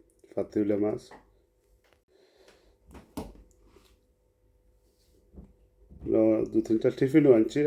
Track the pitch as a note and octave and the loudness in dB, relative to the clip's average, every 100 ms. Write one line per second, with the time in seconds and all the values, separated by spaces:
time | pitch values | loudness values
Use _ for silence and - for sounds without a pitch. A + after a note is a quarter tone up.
0 | _ _ _ - F#2+ G#2+ G2+ G2+ G#2 G2 | _ _ _ -10 -6 -4 -2 -2 -4 -6
1 | - - _ _ _ _ _ _ _ _ | -14 -20 _ _ _ _ _ _ _ _
2 | _ _ _ _ - _ _ _ _ - | _ _ _ _ -20 _ _ _ _ -20
3 | - - - - - _ _ - _ _ | -16 -16 -16 -20 -20 _ _ -20 _ _
4 | _ _ _ _ _ _ _ _ _ _ | _ _ _ _ _ _ _ _ _ _
5 | _ _ _ - - _ _ _ _ - | _ _ _ -20 -20 _ _ _ _ -14
6 | A2 A2+ A2 A2 G#2+ A2+ A2+ A2+ B2+ - | -4 0 2 0 -2 -4 -2 -2 -2 -2
7 | C3+ D#3 C#3+ A2+ A2 D3 | 0 4 6 6 4 0